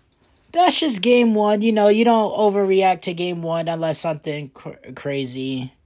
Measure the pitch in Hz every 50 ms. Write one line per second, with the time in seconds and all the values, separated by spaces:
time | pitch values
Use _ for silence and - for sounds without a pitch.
0 | _ _ _ _ _ _ _ _ _ _ - 330 359 339 - - 330 302 226 185
1 | 190 240 247 247 240 226 214 208 208 208 214 202 220 226 214 214 208 208 202 220
2 | 233 233 226 220 214 196 - - 214 208 190 202 196 190 190 190 190 185 180 175
3 | - 185 175 165 180 180 175 170 165 165 165 165 165 165 165 160 165 160 147 -
4 | - 170 156 147 - 160 147 151 147 131 - - - 151 - - - 117 131 -
5 | - 143 139 139 135 123 123 131 131 135 131 131 127 127 - _ _